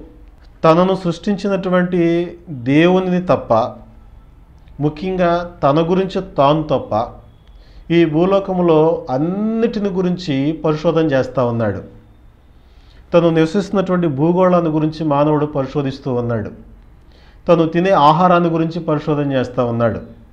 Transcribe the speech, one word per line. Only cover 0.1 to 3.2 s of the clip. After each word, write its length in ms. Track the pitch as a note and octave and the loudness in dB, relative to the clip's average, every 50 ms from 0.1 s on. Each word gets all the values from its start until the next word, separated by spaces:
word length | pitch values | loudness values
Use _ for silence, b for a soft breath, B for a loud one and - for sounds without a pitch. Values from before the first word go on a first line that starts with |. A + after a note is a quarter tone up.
| - - - - - - - - - - - | -20 -20 -20 -20 -20 -20 -20 -20 -8 0 2
తనను 300 | E3 D#3+ F3 F3+ F#3+ F#3+ F3+ - | 4 4 4 4 2 0 -2 -2
సృష్టించినటువంటి 960 | F3 E3 - - G#3+ G3+ F3+ - G3+ G3 F#3+ F3+ F#3 F3+ F3+ F3+ F3+ F#3 F3+ E3 E3+ E3+ E3+ F3 F3 - - - - D3+ B2+ A#2 B2 | -4 -6 -4 -4 -4 -4 -2 -2 -2 -2 -2 -2 0 0 0 0 0 0 0 0 2 0 0 -2 -4 -8 -14 -16 -14 -14 -6 -2 2
దేవునిని 500 | C#3 D3+ E3 F3 F3+ F#3 F#3 F#3 F3+ F3+ | 4 4 4 4 4 2 2 0 -2 -2